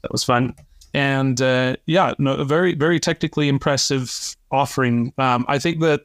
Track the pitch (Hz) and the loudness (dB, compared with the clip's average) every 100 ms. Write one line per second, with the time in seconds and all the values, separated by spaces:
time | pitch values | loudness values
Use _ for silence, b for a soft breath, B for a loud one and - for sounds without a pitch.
0 | - - - 123 127 - - - - 143 | -8 -4 0 0 0 -6 -20 -20 -8 -2
1 | 139 135 135 127 131 127 127 131 - 165 | 0 0 0 0 2 2 0 -2 0 2
2 | 175 - 139 135 139 156 185 165 151 170 | 2 0 0 0 0 2 2 2 0 0
3 | - 165 156 - 147 139 - 139 - 139 | 0 -4 -4 -2 0 0 0 0 0 -2
4 | 127 - - - - 135 139 - 127 120 | -4 -8 -12 -14 -4 -2 0 0 0 2
5 | 120 - 131 123 123 143 170 165 165 147 | -2 -2 0 0 0 -2 -2 0 2 0